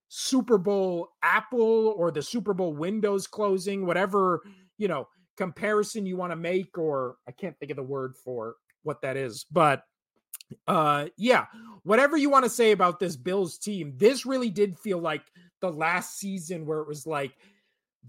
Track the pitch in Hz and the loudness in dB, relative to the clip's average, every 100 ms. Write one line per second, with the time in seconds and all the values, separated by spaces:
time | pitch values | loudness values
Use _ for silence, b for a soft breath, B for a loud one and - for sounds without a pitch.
0 | _ - - 262 220 220 180 202 190 175 | _ -10 -2 0 4 2 4 0 0 -2
1 | 165 _ 165 196 214 247 220 226 220 208 | -6 _ 2 2 2 0 4 4 2 2
2 | 170 151 139 240 202 180 185 147 165 214 | 0 0 -4 -4 -2 -2 -2 -2 -4 0
3 | 208 196 185 - 208 190 180 196 185 170 | 0 0 -4 -2 0 0 -2 -4 0 0
4 | 196 196 190 170 B B B - 208 151 | 2 2 2 0 B B B -4 -2 -2
5 | 120 _ _ - 185 - 208 214 208 226 | -6 _ _ -8 -8 -4 0 0 0 -4
6 | 196 180 180 165 170 185 196 - 160 139 | -6 -4 -6 -4 -2 -2 -4 -4 -2 0
7 | 127 123 - 131 185 151 143 143 131 139 | -2 -8 -18 -12 -10 -10 -10 -8 -8 -6
8 | 131 131 - 123 113 117 _ _ 151 143 | -6 -10 -10 -8 -8 -10 _ _ -10 -6
9 | 139 131 135 107 - 160 151 135 - _ | -6 -4 -6 -8 -4 4 4 4 -2 _
10 | _ _ _ - - - - 175 151 147 | _ _ _ -20 -16 -10 -2 2 2 2
11 | 147 - 220 226 113 B B B 165 220 | -2 -2 2 2 2 B B B 2 4
12 | 277 311 285 277 247 240 226 202 180 175 | 4 4 4 4 4 4 4 6 4 2
13 | 180 147 127 190 185 - - 202 151 127 | -4 -4 -4 -2 -2 -4 -8 -6 -6 4
14 | 208 262 240 269 247 175 208 175 220 180 | 4 4 0 -2 -2 0 0 0 -4 -2
15 | 165 151 - _ 175 _ 185 151 160 180 | -2 -4 -6 _ _ _ -6 0 0 0
16 | - - 196 190 156 180 156 156 151 147 | -2 -10 -8 -8 -8 -8 -4 -4 -6 -10
17 | 147 151 139 - b b b b _ _ | -6 -4 -4 -10 b b b b _ _